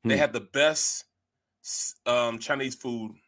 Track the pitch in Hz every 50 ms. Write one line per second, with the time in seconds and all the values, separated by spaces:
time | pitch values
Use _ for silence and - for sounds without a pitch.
0 | _ 113 110 101 147 127 110 117 101 - - 139 147 156 156 - - - - -
1 | - _ _ _ _ _ _ _ _ _ _ _ _ - - - - - - _
2 | _ 123 123 123 120 117 117 113 113 - 147 139 135 131 120 - - 127 120 117
3 | 110 107 107 _ _